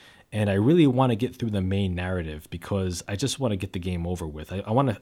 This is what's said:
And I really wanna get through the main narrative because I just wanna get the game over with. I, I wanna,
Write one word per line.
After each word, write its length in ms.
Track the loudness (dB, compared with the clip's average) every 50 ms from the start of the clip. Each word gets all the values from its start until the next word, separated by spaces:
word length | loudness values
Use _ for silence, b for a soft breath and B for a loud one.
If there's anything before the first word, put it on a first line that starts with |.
| B B B B B B
And 180 | -4 0 0 2
I 40 | 2
really 340 | 4 4 6 6 6 6 6
wanna 280 | 6 4 4 2 2
get 200 | 2 0 -2 -4
through 160 | -4 -4 -2
the 100 | 0 0
main 320 | 0 2 2 0 0 0 -2
narrative 540 | -2 -2 -2 -2 -4 -4 -6 -8 -10 -12 -10
because 540 | -12 -10 -6 -4 -2 -2 -2 -2 -4 -6 -6 -6
I 80 | -6
just 240 | -4 -2 -2 -2 -2
wanna 180 | -2 -2 -2 -2
get 160 | -4 -6 -6
the 60 | -6
game 280 | -4 -4 -4 -2 -2 -4
over 180 | -4 -4 -6
with. 260 | -8 -8 -10 -10 -8
I, 120 | -8 -6 -2
I 60 | 0
wanna, 260 | 2 2 2 2 0 0